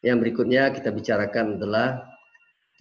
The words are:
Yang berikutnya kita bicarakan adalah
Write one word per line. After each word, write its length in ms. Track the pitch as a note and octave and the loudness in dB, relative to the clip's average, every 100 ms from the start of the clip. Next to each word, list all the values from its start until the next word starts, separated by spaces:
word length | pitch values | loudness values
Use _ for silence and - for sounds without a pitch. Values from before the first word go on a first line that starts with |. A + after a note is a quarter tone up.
Yang 160 | B2 B2 A2+ | 2 2 2
berikutnya 480 | A2+ A#2 B2+ C3+ | 0 2 4 2
kita 160 | C3 A2 | 0 -4
bicarakan 720 | G#2 G2+ G#2+ G2+ A#2 A2 G2 | -4 -2 -2 0 -2 -2 -2
adalah 400 | G#2 G#2+ B2+ B2+ - - _ _ _ _ _ _ | -2 0 0 -2 -10 -20 _ _ _ _ _ _